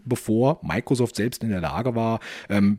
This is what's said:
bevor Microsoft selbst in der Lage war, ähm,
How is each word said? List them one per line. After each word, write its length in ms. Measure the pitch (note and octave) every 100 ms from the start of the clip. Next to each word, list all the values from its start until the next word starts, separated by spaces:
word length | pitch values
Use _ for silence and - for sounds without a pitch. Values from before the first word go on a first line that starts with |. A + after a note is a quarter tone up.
| B2
bevor 540 | A#2+ - A2 C3 E3+
Microsoft 540 | - A2+ - B2+ A#2 -
selbst 260 | A2+ -
in 80 | A2+
der 120 | F#2+
Lage 340 | E2 C#3+ B2 A#2
war, 240 | A2+ A2+ - - -
ähm, 300 | G2+ G2+